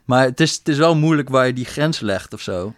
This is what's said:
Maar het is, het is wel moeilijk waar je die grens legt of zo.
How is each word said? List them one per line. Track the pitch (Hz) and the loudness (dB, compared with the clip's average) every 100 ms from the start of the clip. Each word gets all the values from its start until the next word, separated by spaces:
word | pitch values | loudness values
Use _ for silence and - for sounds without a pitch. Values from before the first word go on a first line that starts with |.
Maar | - 127 | 0 2
het | 131 123 | 2 2
is, | 156 - | 0 0
het | - | -2
is | 143 | 2
wel | 165 156 | 4 4
moeilijk | 160 151 139 | 2 2 2
waar | 131 127 | 2 2
je | |
die | 127 | -2
grens | 123 - 156 156 | -8 -4 -4 -2
legt | 107 95 - | -4 -4 -6
of | 107 | -12
zo. | - 92 95 | -8 -6 -8